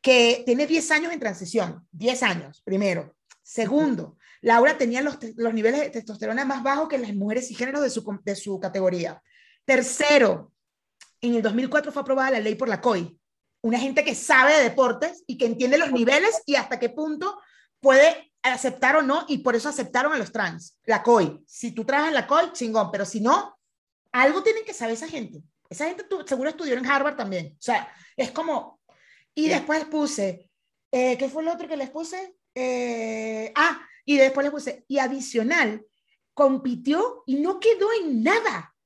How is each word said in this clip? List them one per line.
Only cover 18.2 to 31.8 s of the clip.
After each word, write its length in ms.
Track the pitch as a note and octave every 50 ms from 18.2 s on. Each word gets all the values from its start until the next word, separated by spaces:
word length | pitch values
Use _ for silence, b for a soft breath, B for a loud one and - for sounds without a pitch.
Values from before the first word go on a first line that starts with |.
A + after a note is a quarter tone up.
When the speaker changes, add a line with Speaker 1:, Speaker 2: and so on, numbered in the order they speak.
| - _ _ _
Speaker 1:
aceptar 520 | - B3+ B3+ B3 - C4 B3+ C4 C4 B3+ C#4+
o 60 | D#4
no, 220 | D4+ C4 C#4 D#4+ F4
y 120 | - D4 A3+
por 180 | D#3 B3 A#3
eso 120 | A#3 A3+ D4
aceptaron 440 | C#4+ - A#3 F3 - B3 C4 D4
a 60 | D#4 C4+
los 120 | G#3 -
trans, 480 | - A3+ G3+ F3 E3 E3 - - _ _ _
la 180 | - A3 G3+
coy. 400 | - A#3 A#3 A3 F3+ D3 - - _
Si 260 | _ - - - A#3
tú 120 | - A3+ A3
trabajas 260 | - C4+ C#4+ D4+ D#4+
en 40 | D#4
la 120 | B3+ - -
coy, 240 | C#4 D#4+ E4+ E4
chingón, 400 | - - B3+ A3+ A3 A3 G3+ E3
pero 120 | - G3 G3+
si 160 | F#3+ - A3
no, 380 | G#3 A#3 D4+ G4 G4+ - _ _ _ _ _ _ _ _ _ _ _ _
algo 300 | - B3 B3+ C#4 D#4 F#4 -
tienen 200 | A4 A4 A4+ A4
que 80 | -
saber 220 | - - A#3+ A3+ A3+
esa 140 | A3+ D#4 E4
gente. 340 | D#4+ C#4+ A3+ F3 - D3 - _ _ _ _ _
Esa 180 | - - D4
gente 180 | E4 F#4 F#4 -
tu-, 200 | _ G4 F#4 -
seguro 240 | - C4+ B3 C4 D4+
estudió 240 | D4+ D#4 F4 D4 B3 B3
en 80 | C4
Harvard 300 | B3+ C#4 C#4 C#4 D4 C#4+
también. 320 | D4 A#3 G3 F#3+ F3+ D#3+ D3 _ _
O 40 |
sea, 260 | - - A#3 - - B B B B B B
es 140 | - C4 -
como... 500 | - D4+ E4 E4 D4+ A#3+ - - _ _ _ b b b b b b b b b _
y 100 | D4+ D4+
Speaker 2:
Sí. 40 | D#4
Speaker 1:
después 340 | - D4 - - D4+ D#4 D4+
puse, 640 | D4+ D#4 D#4 D4 C#4+ D4 - G3+ G3 F3 F3 _ _ _ _ _ _ _ _ _ _
eh, 260 | - B3+ B3+ B3+ B3 B3
¿qué 100 | C4+ C4
fue 140 | C4+ D#4
lo 100 | D#4+ E4
otro 140 | E4+ E4+ E4+ -
que 80 | D#4+
les 140 | C#4+